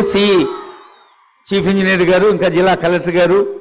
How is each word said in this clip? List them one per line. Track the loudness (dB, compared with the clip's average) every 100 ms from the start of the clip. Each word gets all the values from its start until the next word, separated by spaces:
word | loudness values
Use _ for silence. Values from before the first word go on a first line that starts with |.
| 0
సిఈ | 0 2 2 0 -6 -14 -20 -20 _ _ _ _ _ -6
చీఫ్ | -4 0
ఇంజనీర్ | 0 0 0 2
గారు, | 2 2
ఇంకా | 2 0 0
జిల్లా | 0 0
కలెక్టర్ | 0 -2 -2 0
గారు, | 2 2 0 -6